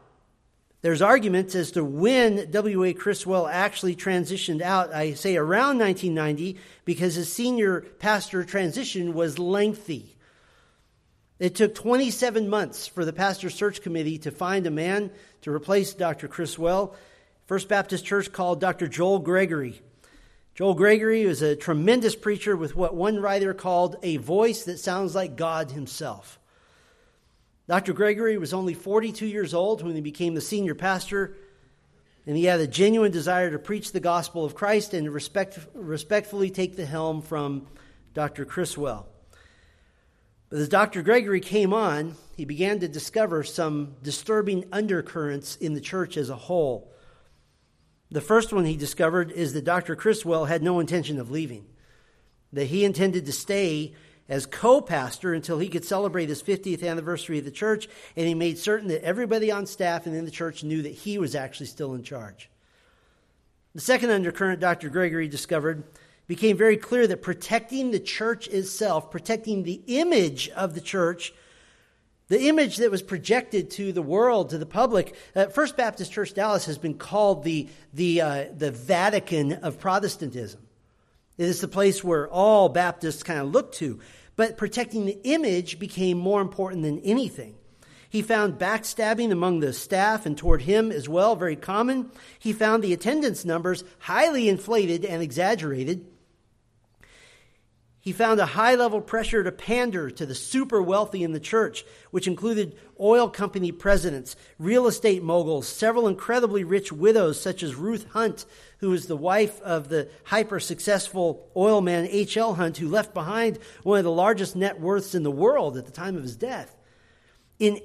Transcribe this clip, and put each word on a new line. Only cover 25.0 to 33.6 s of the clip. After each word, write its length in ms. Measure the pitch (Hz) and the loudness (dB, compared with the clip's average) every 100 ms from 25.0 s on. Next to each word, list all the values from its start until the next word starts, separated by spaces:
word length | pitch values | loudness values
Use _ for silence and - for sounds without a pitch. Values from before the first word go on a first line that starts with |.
| 190 | -2
like 220 | 180 180 127 | -2 -4 -4
God 340 | 165 160 151 | -4 -2 -4
himself. 680 | 143 127 - 147 98 - - _ _ _ _ _ _ _ _ _ _ _ _ - | -8 -10 -10 -10 -10 -16 -20 _ _ _ _ _ _ _ _ _ _ _ _ 0
Doctor 280 | 175 190 | 0 0
Gregory 420 | 185 208 208 226 214 | 0 2 2 0 0
was 160 | 156 | -2
only 220 | 190 185 | -4 -4
forty-two 520 | 160 196 214 220 214 214 | -4 0 0 0 -4 -6
years 280 | 208 170 | -4 -2
old 280 | 170 196 220 | 0 0 -2
when 120 | 170 | -4
he 80 | 156 | -6
became 320 | 151 147 175 | -8 -4 -4
the 80 | 160 | -2
senior 320 | - 208 190 | -4 -2 -2
pastor, 600 | 165 185 185 - 196 190 - - _ _ _ _ _ _ _ - | -2 -2 -2 -4 -4 -6 -8 -20 _ _ _ _ _ _ _ -6
and 100 | 151 | 0
he 80 | |
had 160 | 180 175 | 2 2
a 60 | 151 | 0
genuine 460 | 120 202 226 208 | 4 4 6 4
desire 380 | 170 151 180 180 | 2 0 0 0
to 80 | |
preach 340 | 147 | -2